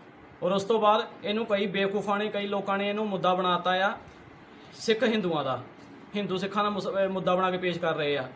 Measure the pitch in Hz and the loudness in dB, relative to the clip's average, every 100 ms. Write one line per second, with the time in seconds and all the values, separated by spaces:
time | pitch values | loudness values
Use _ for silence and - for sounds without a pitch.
0 | - - - - 180 196 190 226 208 220 | -20 -20 -20 -4 0 0 2 4 4 4
1 | 233 - 185 214 233 202 208 185 196 202 | 0 -6 -4 -2 0 0 0 0 0 0
2 | 196 202 214 202 202 202 196 196 202 208 | 0 0 0 -2 -2 -2 0 0 0 -2
3 | 214 185 180 185 180 175 180 185 196 233 | -2 0 2 2 2 2 2 2 2 -2
4 | - - - - - - - - - 220 | -10 -20 -20 -20 -20 -20 -20 -6 0 2
5 | 226 220 185 156 135 123 - - - - | 2 2 0 0 0 -4 -6 -18 -20 -20
6 | - 208 190 185 190 208 208 202 180 196 | -8 -4 -2 -2 -2 0 0 -2 -2 0
7 | 190 190 180 180 185 180 180 170 170 151 | 0 0 2 2 2 0 -2 0 0 0
8 | 147 143 127 | 0 0 -2